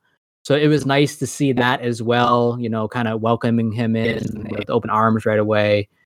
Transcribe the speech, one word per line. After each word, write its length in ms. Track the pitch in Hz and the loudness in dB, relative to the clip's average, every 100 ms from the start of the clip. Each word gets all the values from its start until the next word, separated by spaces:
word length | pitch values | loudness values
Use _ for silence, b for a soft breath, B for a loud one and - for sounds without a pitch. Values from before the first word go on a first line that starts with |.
| _ _ _ _ | _ _ _ _
So 100 | - | -2
it 140 | 143 151 | 2 2
was 180 | 151 131 | 2 2
nice 300 | 139 147 - | 2 2 -2
to 100 | 131 | -8
see 240 | - 143 | -2 0
that 260 | 123 123 131 | 2 2 0
as 200 | 120 117 | -2 -4
well, 560 | 113 120 120 120 120 120 | 0 2 2 2 2 -2
you 80 | 117 | -4
know, 180 | 110 110 | -4 -4
kinda 300 | 123 113 110 | -4 -4 -2
welcoming 560 | 110 117 123 117 113 | 0 0 2 0 0
him 240 | 107 117 113 | -2 -2 0
in 500 | 117 110 - - - | -2 -2 -6 -8 -10
with 200 | - - | -8 -2
open 180 | 120 107 | -2 0
arms 380 | 107 113 110 110 | 2 2 2 0
right 140 | 107 | 0
away. 480 | 107 107 104 104 101 _ | 2 2 2 0 -2 _